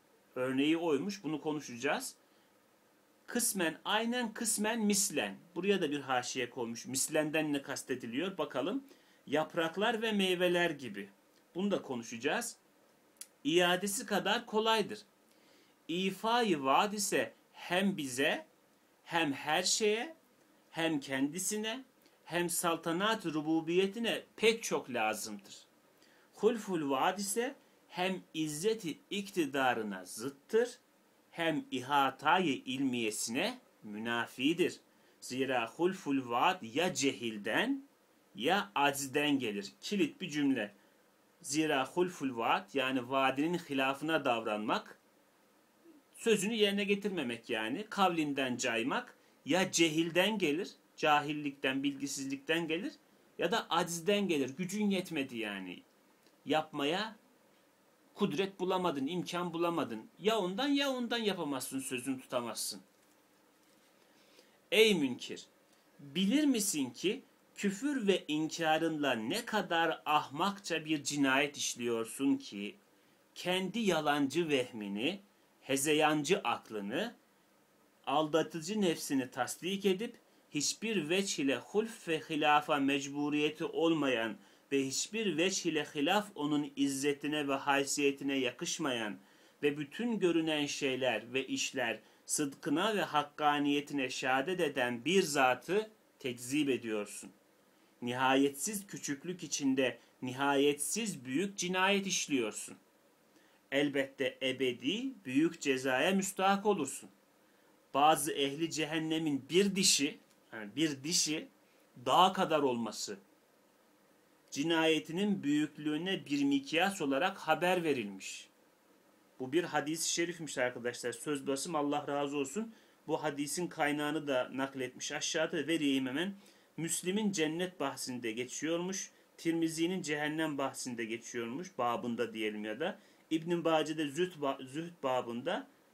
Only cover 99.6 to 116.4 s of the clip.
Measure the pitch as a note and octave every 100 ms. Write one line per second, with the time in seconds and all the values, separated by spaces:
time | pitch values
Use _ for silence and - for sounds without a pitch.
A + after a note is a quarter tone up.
99.6 | C#3 C3 B2+ - - _ B2+ B2+ C#3 C#3
100.6 | C#3+ C#3+ - G3+ A3+ D3 B2+ C3+ G3+ G3
101.6 | F3+ F#3 F#3+ G3+ G3 E3+ - C3+ G#2+ -
102.6 | - - _ _ _ _ _ _ _ _
103.6 | _ C#3 C#3+ C#3 C3+ - B2+ - C3 B2+
104.6 | C3 A#2+ C3 A3 C4+ A#3+ B2+ C3+ E3 E3
105.6 | C#3+ C3 C3 B2+ E3 G3 F#3 - F#3+ G3
106.6 | G#3 F#3+ C3+ - - _ _ _ _ _
107.6 | _ _ _ C3+ D3+ D#3 D3 - C#3 C#3+
108.6 | E3 C#3+ D3+ D#3+ D#3 D#3+ D#3+ C#3 - E3+
109.6 | G3+ G3 F3 - C#3 - _ _ _ A2+
110.6 | G#2 A#2+ D#3+ C3+ C#3+ F3 D#3 D#3 C4+ _
111.6 | _ _ _ - B2 D3+ F#3+ F#3+ D#3+ D#3
112.6 | C#3 A#2+ A2 - - G2 - _ _ _
113.6 | _ _ _ _ _ _ _ _ _ C#3
114.6 | D#3+ E3 D#3+ D#3 D#3 E3+ G#3 E3+ C#3 D3
115.6 | D3+ - D3+ D3+ F#3 F3 C3+ C#3+